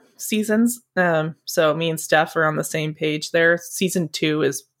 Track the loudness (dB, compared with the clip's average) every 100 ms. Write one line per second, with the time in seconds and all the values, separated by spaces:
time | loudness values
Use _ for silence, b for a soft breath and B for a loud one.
0 | _ -12 -4 -2 0 2 2 0 _ 0
1 | 2 2 -2 -6 -6 0 2 2 -2 -4
2 | 2 2 2 2 0 0 -4 -4 -6 -4
3 | -4 -4 -2 2 4 2 -2 -4 -2 -2
4 | -4 -2 -2 0 0 -2 -12 _